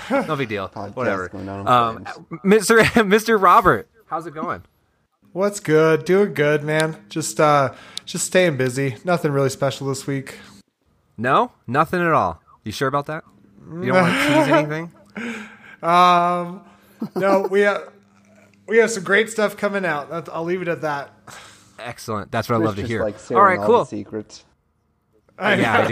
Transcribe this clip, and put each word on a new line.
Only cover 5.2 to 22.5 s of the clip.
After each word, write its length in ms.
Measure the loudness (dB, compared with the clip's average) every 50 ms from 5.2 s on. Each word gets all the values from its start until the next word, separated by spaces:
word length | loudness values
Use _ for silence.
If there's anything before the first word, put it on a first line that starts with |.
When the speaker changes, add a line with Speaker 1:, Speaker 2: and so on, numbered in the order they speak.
| _ _ -6
Speaker 3:
What's 260 | -2 -2 -2 -2 -4
good? 460 | -2 2 4 4 6 6 4 2 2
Doing 280 | 2 2 4 2 2 0
good, 300 | 0 2 2 2 0 0
man. 320 | 0 0 0 0 -2 -4 -8 -14 -12
Just, 300 | -8 -8 -8 -4 0 2
uh, 320 | 4 4 4 4 2 0 -2 -8 -18 -20 -18 -18 -14
just 200 | -10 -8 -8 -4
staying 300 | 0 2 4 4 4 2 0
busy. 380 | -2 -2 -2 -2 -4 -4 -4 -6 -4
Nothing 280 | -2 -2 0 0 0
really 180 | 0 0 0 0
special 380 | 0 -2 -2 -4 -4 -4 -6 -6
this 200 | -6 -6 -6 -6
week. 300 | -6 -6 -8 -10 -16 -18 -20 -20 -20 -20 _ _ _ _ _ _ _ _ _ _ _ -4
Speaker 1:
No? 340 | 0 2 2 2 2 0 _ _ _ -2
Nothing 340 | 0 0 0 0 0 0
at 120 | 0 2 2
all? 280 | 2 2 0 -2 -6 _ _ _ _ -12
You 80 | -12
sure 160 | -6 -4 -2 -2
about 200 | -2 -2 -4 -6
that? 160 | -10 -12 -14 _ _ _ _ _ _ -20 -20 -16
You 220 | -12 -8 -2 0
don't 100 | 2 2
wanna 120 | 2 2 2
Speaker 3:
<laughs> 140 | 0 0 2
Speaker 1:
tease 200 | 2 2 2 4 2
anything? 380 | 2 2 0 -4 -6 -8 -10 -14 _ _ _ -14 -12 -10 -10 -10 -12 -14 -18 -20 -20 -20 -20 -16 -8
Speaker 3:
Um, 800 | -2 2 4 6 6 6 6 4 2 0 0 -2 -4 -8 -10 -14 -18 -20 -20 _ _ _ _ -12 -12 -10 -6
no, 320 | -2 0 2 2 2 0 0
we 120 | 0 0
have, 280 | 2 2 0 -2 -6 -12 -20 _ _ _ _ _ _ _ _ _ _ _ _ _ _ 0
we 100 | 2 2
have 140 | 2 2
some 120 | 0 -4 -2
great 260 | 0 2 2 2 0
stuff 280 | -2 -2 -2 -2 -2 -2
coming 280 | -4 -4 -2 -2 -2
out. 240 | -2 -2 -4 -6 -8
That's, 200 | -10 -10 -10 -8
I'll 140 | -8 -6 -4
leave 180 | -4 -4 -4
it 60 | -4 -4
at 140 | -6 -4
that. 300 | -4 -6 -6 -6 -8 -12 -16 _ _ -20 -20 -20 -20 -20 -20 -20 _ _ _ -16
Speaker 1:
Excellent. 520 | -14 -14 -14 -12 -10 -8 -8 -8 -8 -6
That's 160 | -6 -6 -4
what 60 | -2